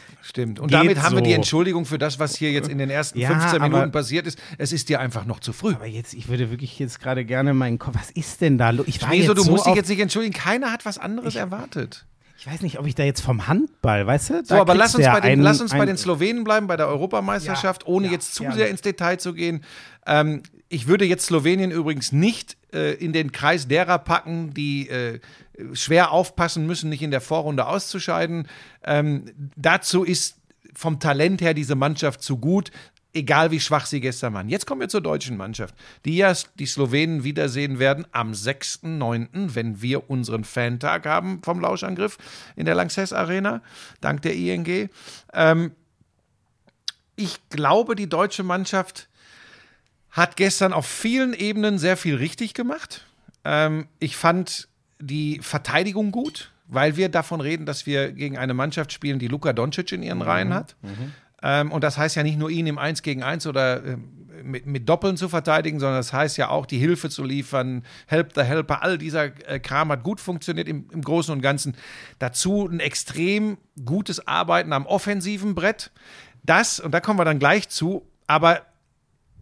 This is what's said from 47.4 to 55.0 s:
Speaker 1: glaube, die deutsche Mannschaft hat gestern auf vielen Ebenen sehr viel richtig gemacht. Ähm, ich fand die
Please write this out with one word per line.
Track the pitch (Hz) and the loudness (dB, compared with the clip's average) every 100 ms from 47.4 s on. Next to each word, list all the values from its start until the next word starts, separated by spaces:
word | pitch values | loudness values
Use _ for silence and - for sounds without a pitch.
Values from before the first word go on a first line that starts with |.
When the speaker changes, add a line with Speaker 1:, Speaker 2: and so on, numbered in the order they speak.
| _ | _
Speaker 1:
glaube, | 151 143 196 226 208 | -2 4 4 4 -2
die | 190 | -2
deutsche | 165 196 - | 0 0 -2
Mannschaft | 185 180 190 190 185 - - _ _ - - - _ _ _ _ _ | -4 -2 -2 -2 -2 -8 -20 _ _ -20 -20 -20 _ _ _ _ _
hat | - 170 - | 0 0 2
gestern | 190 - 190 | 2 4 2
auf | 156 135 | 2 -2
vielen | - 220 254 254 | -4 0 2 0
Ebenen | 214 208 214 214 196 | 0 -2 0 2 2
sehr | 165 185 | 2 0
viel | 170 135 | 0 0
richtig | 151 - 226 | -2 -4 -6
gemacht. | - 247 320 - - - _ _ _ | -4 -6 -6 -10 -18 -20 _ _ _
Ähm, | 147 147 156 156 147 _ | -2 2 2 0 -6 _
ich | 160 - | -6 0
fand | 165 175 175 - - _ _ | 2 2 -2 -8 -12 _ _
die | _ | _